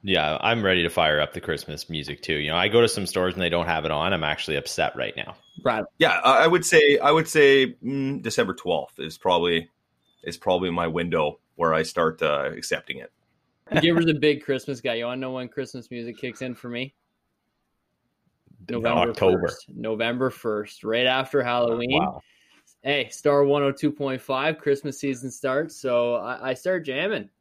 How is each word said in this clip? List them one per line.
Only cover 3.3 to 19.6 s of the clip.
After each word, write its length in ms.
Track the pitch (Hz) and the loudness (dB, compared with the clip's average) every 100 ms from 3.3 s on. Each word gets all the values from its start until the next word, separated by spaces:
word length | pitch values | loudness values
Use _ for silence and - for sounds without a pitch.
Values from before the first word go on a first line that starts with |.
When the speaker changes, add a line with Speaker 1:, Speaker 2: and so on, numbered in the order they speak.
Speaker 1:
and 100 | 92 | 0
they 60 | 87 | -2
don't 160 | 87 85 | 0 0
have 180 | 80 | -2
it 80 | 78 | -2
on. 220 | 76 85 | -2 0
I'm 100 | 95 | -2
actually 320 | 76 76 - 73 | -2 -4 -4 -4
upset 400 | - - 76 - | -6 -4 -4 -2
right 180 | 57 - | -8 -8
now. 180 | - - _ - 131 | -12 -14 _ -6 -4
Speaker 2:
Right. 180 | 110 107 _ | -2 -6 _
Speaker 3:
Yeah, 240 | 156 87 | 2 4
I, 220 | 117 127 160 | 4 6 6
I 20 | |
would 180 | 175 - | 4 4
say, 320 | 165 147 143 | 6 6 6
I 140 | 143 | 4
would 160 | 156 156 | 2 2
say, 480 | 156 143 139 131 - | 6 6 6 4 -2
mm, 380 | 117 139 135 139 | -6 -4 -2 -4
December 320 | 113 - 107 | -4 -2 -2
twelfth 460 | 92 90 82 69 - | -2 -2 -2 -2 -10
is 180 | 73 80 | -12 -4
probably, 520 | 92 87 87 82 82 _ _ _ _ _ | 2 2 4 0 -2 _ _ _ _ _
is 140 | - 85 | -12 -8
probably 320 | - 90 90 | 0 0 0
my 180 | 87 85 | -2 -2
window 520 | 82 85 82 76 76 _ - | -2 -2 0 -2 -4 _ -2
where 180 | 85 | 0
I 100 | 80 | 2
start, 380 | 80 - 80 78 | 0 0 0 0
uh, 300 | 80 73 69 - | -2 0 -4 -8
accepting 440 | - - - 67 | -6 -6 -6 -14
it. 120 | - _ _ _ _ _ - 196 | -14 _ _ _ _ _ -4 0
Speaker 2:
Gibber's 260 | 160 165 165 | 2 2 2
a 60 | |
big 320 | 151 151 143 - | 2 2 0 -2
Christmas 340 | 135 - 131 | -6 -4 -8
guy. 140 | 123 | -4
You 120 | 117 120 | -4 -4
wanna 140 | 127 | -6
know 120 | 131 | -8
when 180 | 131 123 | -8 -10
Christmas 420 | - 131 131 117 | -10 -10 -12 -12
music 280 | 123 117 113 | -12 -10 -10
kicks 220 | 127 - | -12 -8
in 140 | 131 120 | -10 -10
for 140 | 123 | -10
me? 240 | 120 131 _ _ _ _ _ _ _ _ _ _ _ _ _ _ _ _ _ 90 | -8 -8 _ _ _ _ _ _ _ _ _ _ _ _ _ _ _ _ _ -8
November 400 | 117 117 87 90 | -2 2 2 2
Speaker 1:
October. 400 | 90 95 92 85 | 4 4 4 0
Speaker 2:
first. 160 | - | -6